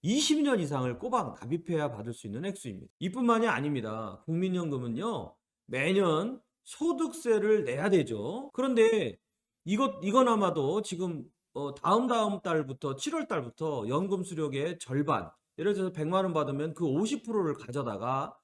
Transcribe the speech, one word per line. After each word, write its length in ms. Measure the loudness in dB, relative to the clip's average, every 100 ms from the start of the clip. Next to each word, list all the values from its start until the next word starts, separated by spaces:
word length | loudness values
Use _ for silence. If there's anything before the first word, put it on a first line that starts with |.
이십 400 | 2 2 4 4
년 160 | 4 2
이상을 400 | 2 0 -2 -2
꼬박 380 | 0 0 0 -8
납입해야 480 | -6 -6 -2 -2 -2
받을 220 | -4 -10
수 140 | -10 -8
있는 180 | -6 -6
액수입니다. 480 | -8 -10 -12 -14 _
이뿐만이 480 | -6 0 2 4 4
아닙니다. 760 | 0 0 -2 -2 -4 -6 -10 -4
국민연금은요, 1080 | -2 0 0 -2 -4 -4 -4 -4 -4 -8 _ _ _ -6
매년 760 | -2 2 4 4 4 0 -6 _ _
소득세를 1000 | -20 -4 -2 0 -2 -4 0 2 4 2 2
내야 240 | 0 4
되죠. 640 | 4 2 -2 -4 -6 -8
그런데 640 | -2 0 6 6 6 0 -6 _ _ _ _ -4
이것, 340 | 0 0 0
이거나마도 800 | 2 4 6 4 2 2 0 0
지금, 420 | -4 -4 -4 -6 -10 _ _
어, 200 | -8 -8
다음, 340 | -2 2 4 4
다음 340 | 2 2 0
달부터, 540 | 0 0 0 -4 -4 -4
칠월 320 | -4 -4 -2
달부터 640 | -4 -4 -6 -4 -2 0
연금 340 | 0 0 -2
수령의 540 | -4 -4 -2 -2 -4 -6
절반, 500 | -4 -2 2 0 -2 -16 _ -4
예를 160 | -2
들어서 180 | 0 -2
백만 340 | -2 0 2 2
원 80 |
받으면 420 | 0 0 -2 -4 -2
그 100 | 0
오십 380 | 2 0 -2 -2
프로를 300 | 0 0 -2
가져다가 840 | -6 -4 -4 -4 -2 -2 -4 -10